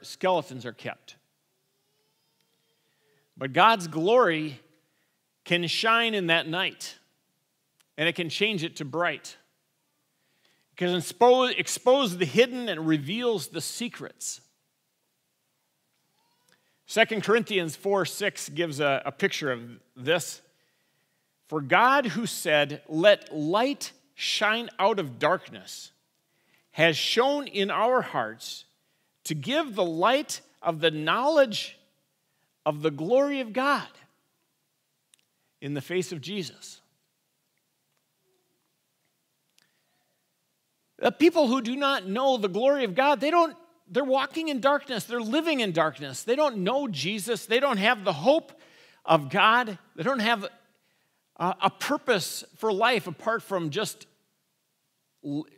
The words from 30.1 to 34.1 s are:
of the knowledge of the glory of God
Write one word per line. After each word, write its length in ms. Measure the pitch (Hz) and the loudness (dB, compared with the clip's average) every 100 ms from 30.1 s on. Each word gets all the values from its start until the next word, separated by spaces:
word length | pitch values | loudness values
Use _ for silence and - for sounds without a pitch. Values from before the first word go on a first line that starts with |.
| 269 311 - _ _ | 2 -2 -12 _ _
of 200 | - 160 | -4 0
the 100 | 165 | -2
knowledge 840 | 151 156 196 269 320 262 196 - - _ _ _ _ _ _ _ _ 151 | 0 0 0 2 4 2 0 -10 -14 _ _ _ _ _ _ _ _ -4
of 160 | 151 | -2
the 100 | 156 | -4
glory 480 | 143 165 254 285 277 | -4 0 2 2 -2
of 140 | 233 | -6
God 340 | 208 277 254 156 - _ | -2 0 0 -2 -18 _